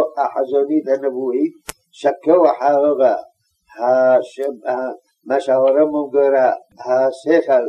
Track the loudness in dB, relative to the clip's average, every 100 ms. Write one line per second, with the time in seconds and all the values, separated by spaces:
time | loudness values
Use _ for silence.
0 | 2 -2 -4 -4 -2 -2 0 -2 -2 -2
1 | -2 -4 -4 -2 -4 -6 -18 -18 _ -6
2 | -4 -2 2 4 4 2 0 2 2 2
3 | 0 0 -8 _ _ _ _ -6 0 2
4 | 4 2 0 -8 -8 -8 -8 -6 -8 -12
5 | _ _ -4 -4 0 2 2 2 0 -2
6 | -2 0 2 2 0 -2 _ -12 -4 0
7 | 0 -2 0 0 2 0